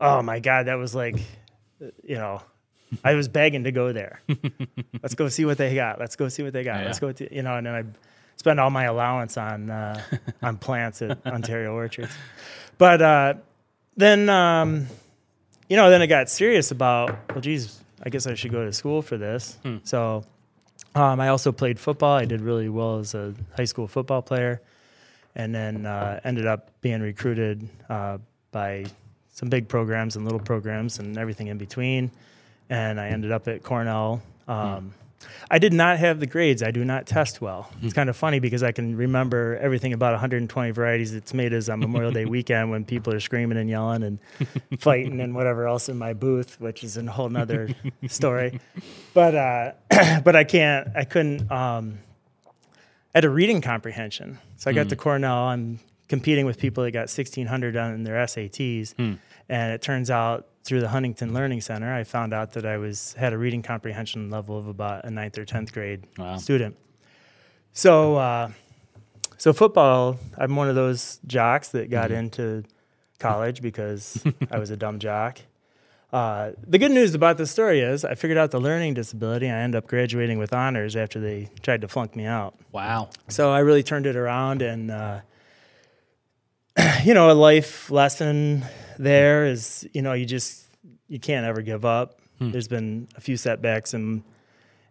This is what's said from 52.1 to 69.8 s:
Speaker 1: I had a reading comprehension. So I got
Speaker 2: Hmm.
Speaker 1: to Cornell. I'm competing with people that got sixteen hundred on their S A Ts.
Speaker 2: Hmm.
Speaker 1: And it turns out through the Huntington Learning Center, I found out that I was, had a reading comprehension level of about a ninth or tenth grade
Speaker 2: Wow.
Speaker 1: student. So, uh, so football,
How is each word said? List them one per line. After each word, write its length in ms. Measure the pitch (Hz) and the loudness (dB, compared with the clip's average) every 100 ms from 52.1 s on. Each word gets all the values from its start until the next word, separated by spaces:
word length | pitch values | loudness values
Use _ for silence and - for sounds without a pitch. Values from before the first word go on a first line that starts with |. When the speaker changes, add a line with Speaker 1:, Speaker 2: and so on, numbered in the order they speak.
| _ _ _ _ _ _ _ _ _ _ | _ _ _ _ _ _ _ _ _ _
Speaker 1:
I 40 | 160 | 2
had 60 | 151 | 4
a 40 | |
reading 320 | 143 208 196 | 4 2 2
comprehension. 760 | 131 117 113 110 107 - 92 131 - - | 0 -2 -4 -10 -10 -10 -14 -16 -20 -8
So 120 | 135 | -2
I 40 | |
got 100 | 123 | 0
Speaker 2:
Hmm. 60 | 147 | 0
Speaker 1:
to 60 | 123 | -2
Cornell. 500 | 151 139 135 123 127 | -2 0 0 0 -2
I'm 320 | 123 117 117 - _ _ | -4 -6 -10 -16 _ _
competing 380 | 135 156 143 135 | -2 2 2 0
with 140 | 113 | -2
people 240 | 131 107 | -4 -2
that 80 | 120 | -4
got 180 | 113 113 | -4 -6
sixteen 380 | - 127 131 117 | -6 -8 -8 -6
hundred 280 | 131 123 117 | -4 -4 -4
on 280 | 117 113 | -4 -6
their 140 | 110 113 | -4 -2
S 180 | 120 117 | -2 -4
A 100 | 101 | -10
Ts. 460 | - 131 113 107 | -6 -4 -4 -6
Speaker 2:
Hmm. 200 | - 113 95 _ - - | -4 -4 -4 _ -20 -6
Speaker 1:
And 240 | 117 113 | -4 -4
it 80 | 113 | -4
turns 300 | - 131 123 | -4 -4 0
out 340 | 120 113 117 - _ | 0 0 -2 -8 _
through 180 | - 127 | -4 -2
the 80 | 113 | 0
Huntington 440 | 131 127 113 117 | -2 -4 -4 -6
Learning 260 | 123 135 120 | -4 -4 -4
Center, 300 | - 107 117 | -6 -8 -6
I 120 | 127 | -6
found 280 | 104 120 113 | -6 -6 -4
out 200 | 110 110 | -4 -6
that 100 | 117 110 | -6 -6
I 100 | 107 | -6
was, 360 | 104 101 - | -6 -8 -10
had 200 | - 127 | -4 -2
a 40 | 113 | -2
reading 240 | 123 117 | -2 -4
comprehension 640 | 110 113 113 107 110 113 104 | -6 -8 -8 -10 -10 -10 -8
level 260 | 107 104 107 | -8 -8 -10
of 80 | 104 | -10
about 360 | 101 104 98 117 | -8 -8 -8 -10
a 40 | |
ninth 260 | 107 107 107 | -10 -8 -10
or 60 | 104 | -8
tenth 280 | 113 107 | -8 -8
grade 300 | 110 101 98 98 - | -8 -8 -10 -12 -14
Speaker 2:
Wow. 180 | 90 92 | -10 -8
Speaker 1:
student. 380 | - 131 110 - _ _ _ _ _ _ _ _ _ | 0 0 0 -8 _ _ _ _ _ _ _ _ _
So, 440 | - 190 160 151 147 | 6 8 8 6 2
uh, 320 | 127 120 117 110 _ _ _ - _ _ - - | 0 -2 -6 -10 _ _ _ -20 _ _ -12 2
so 140 | 160 | 4
football, 640 | - 214 190 | 6 6 8